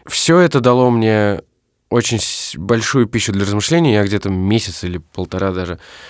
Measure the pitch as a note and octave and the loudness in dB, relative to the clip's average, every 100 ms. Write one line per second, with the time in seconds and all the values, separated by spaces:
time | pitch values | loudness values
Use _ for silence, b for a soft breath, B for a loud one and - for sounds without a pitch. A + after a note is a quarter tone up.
0 | - - - F3 E3+ C#3+ B2 B2 B2 A#2 | -6 -2 2 4 4 2 2 4 4 2
1 | A2 G#2+ G#2 G2 - _ _ _ _ A#2+ | 2 2 2 -2 -8 _ _ _ _ -2
2 | - A2+ - - - - G2 A#2 A2 C3+ | 0 -2 -4 -6 -8 -6 -2 -2 0 0
3 | A2+ A2+ A2 G2 G2+ G#2 - E3+ D#3 G#2 | 0 -2 -2 -2 -2 -2 0 2 2 2
4 | G2+ G#2 G2 F#2 F#2+ A2+ - - F2+ F2 | 2 -2 -2 -2 0 0 -2 -8 -8 -10
5 | - - F2+ F#2 G2 F2+ F2 E2 B B | -10 -10 -8 -4 -4 -4 -6 -10 B B